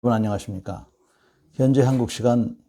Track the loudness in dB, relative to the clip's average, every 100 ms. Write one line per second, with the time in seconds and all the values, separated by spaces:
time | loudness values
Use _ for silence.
0 | 0 0 0 -4 -6 -12 -10 -14 -16 _
1 | _ _ _ _ _ -2 2 4 4 2
2 | -2 0 2 2 0 -6